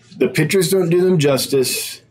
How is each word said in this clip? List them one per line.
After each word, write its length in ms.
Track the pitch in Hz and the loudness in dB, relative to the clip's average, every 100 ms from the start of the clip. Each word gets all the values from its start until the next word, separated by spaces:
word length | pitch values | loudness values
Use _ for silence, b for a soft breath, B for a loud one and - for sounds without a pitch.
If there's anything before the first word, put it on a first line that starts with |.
| B - | B -4
The 100 | 123 | -2
pictures 440 | - 151 196 160 | 0 0 0 0
don't 180 | 190 170 | 0 2
do 120 | 175 | 2
them 180 | 185 180 | 2 2
justice. 800 | 143 135 - 139 127 - - - _ | 2 0 0 0 0 -4 -8 -14 _